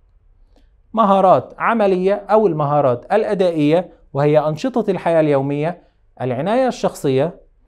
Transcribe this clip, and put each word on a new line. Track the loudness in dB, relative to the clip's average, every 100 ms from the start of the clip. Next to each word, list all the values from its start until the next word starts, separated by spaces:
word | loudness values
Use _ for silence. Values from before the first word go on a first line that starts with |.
| _ _ _ _ _ _ _ _ _
مهارات | 0 2 4 4 4 0 -6
عملية | -2 0 0 0 0
أو | -2 0 2 2
المهارات | 0 0 0 0 -2 -2
الأدائية، | -2 -2 -2 -2 0 2 0 -2 -12 _
وهي | -2 2 2
أنشطة | 0 -2 -4 -2 -2
الحياة | -2 0 2
اليومية، | 2 0 0 -4 -4 -8 _ _ _ _
العناية | -6 -4 -2 0 -2
الشخصية، | -2 -6 -4 -2 0 -2 -6 _ _